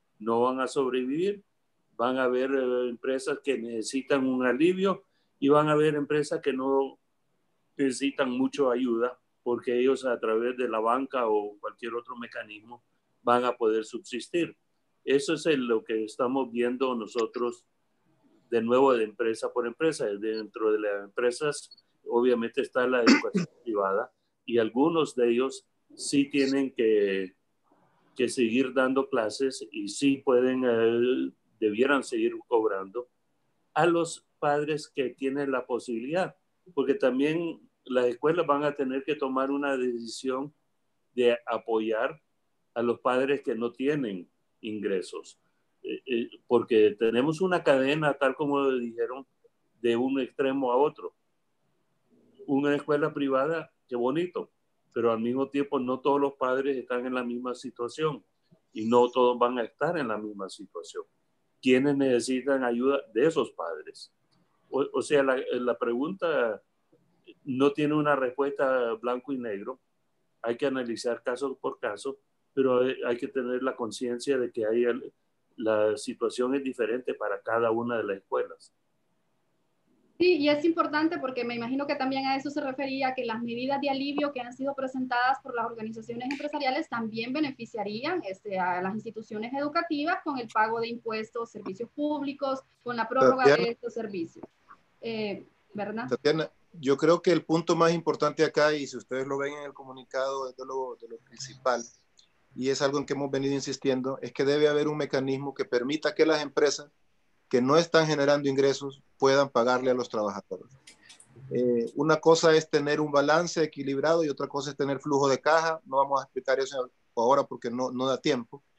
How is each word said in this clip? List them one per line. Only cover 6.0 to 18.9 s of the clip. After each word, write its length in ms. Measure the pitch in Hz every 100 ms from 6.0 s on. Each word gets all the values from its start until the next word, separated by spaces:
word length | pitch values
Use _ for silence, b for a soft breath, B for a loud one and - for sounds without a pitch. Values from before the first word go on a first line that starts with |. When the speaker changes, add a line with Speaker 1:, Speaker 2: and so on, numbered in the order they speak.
| 143 151 147 160
Speaker 1:
que 100 | 143
no 480 | 127 135 135 135 - _ _ _ _ _ _ _ -
necesitan 520 | 135 120 139 135 127
mucho 400 | 127 135 143 131
ayuda 480 | 120 127 117 123 - _ _
porque 360 | 123 120 123 123
ellos 260 | 131 131 131
a 140 | 117
través 380 | 113 110 123 123
de 100 | 120
la 120 | 110
banca 480 | 113 127 135 131 113
o 300 | 107 104 104
cualquier 340 | 107 - 117
otro 240 | 117 123 120
mecanismo 680 | 117 123 107 107 113 120 _ _ _ _
van 220 | 120 123 123
a 100 | -
poder 300 | 110 110 110
subsistir. 720 | 110 - 123 - 170 160 - _ _ _ _ 143
Eso 300 | 139 139 156
es 100 | 165
el, 220 | 139 120
lo 160 | 110
que 200 | - 110
estamos 480 | 107 - 123 135 120
viendo 420 | 117 120 127 131 120
nosotros 680 | 104 120 110 123 123 120 _ _ _ _ _ _ _ _ _
de 120 | 117
nuevo 320 | 117 127 135